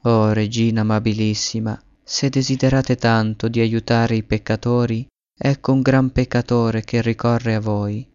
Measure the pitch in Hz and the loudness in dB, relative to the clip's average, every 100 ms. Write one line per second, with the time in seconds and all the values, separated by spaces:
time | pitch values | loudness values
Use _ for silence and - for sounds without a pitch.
0 | 120 113 107 107 104 117 113 110 107 107 | 2 2 4 2 0 0 0 2 0 0
1 | 104 107 107 107 - 113 110 107 _ _ | 0 0 -2 -2 -4 -4 -6 -8 _ _
2 | - - 139 135 131 131 131 135 131 127 | -10 -4 -2 0 -2 0 2 2 0 0
3 | 117 113 110 110 117 117 113 113 113 117 | 2 2 0 -2 -2 0 0 0 0 0
4 | 117 113 107 110 - 110 120 120 120 113 | 2 0 -2 -4 -2 -4 0 0 0 -2
5 | 123 _ _ _ 139 139 - 135 131 135 | -6 _ _ _ -2 -2 0 2 4 2
6 | 131 131 127 123 120 120 113 110 110 120 | 2 0 0 -2 0 0 0 -2 -2 -2
7 | 117 113 120 117 117 110 107 104 104 107 | -2 -2 0 0 0 -2 -2 -2 -2 -6
8 | 127 | -10